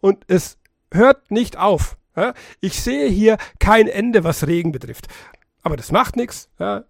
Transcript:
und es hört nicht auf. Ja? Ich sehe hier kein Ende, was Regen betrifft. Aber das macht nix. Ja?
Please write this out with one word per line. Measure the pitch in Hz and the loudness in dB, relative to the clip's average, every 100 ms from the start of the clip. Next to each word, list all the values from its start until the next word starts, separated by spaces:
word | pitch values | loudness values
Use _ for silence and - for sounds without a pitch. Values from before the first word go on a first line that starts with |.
und | 190 196 - | 0 0 0
es | 180 - - _ _ _ | 0 0 -12 _ _ _
hört | 170 247 269 _ | 4 4 4 _
nicht | 208 247 - | -4 -4 -2
auf. | 190 175 - - _ - | 0 0 -2 -6 _ -6
Ja? | 226 - - - | -6 -6 -18 -10
Ich | 190 - | -8 -6
sehe | 240 277 277 | -6 -2 0
hier | 190 214 214 - _ | 2 2 2 -4 _
kein | - 220 220 | 4 4 4
Ende, | - 233 226 | 0 0 0
was | 165 - 143 | 0 -2 -2
Regen | 170 170 | -2 -2
betrifft. | 135 123 117 - - - _ _ _ | -6 -12 -16 -18 -20 -20 _ _ _
Aber | 165 143 | -6 -6
das | - | -2
macht | 190 247 240 | 0 0 -2
nix. | 240 - - _ | -6 -8 -20 _
Ja? | 185 202 - | -8 -6 -10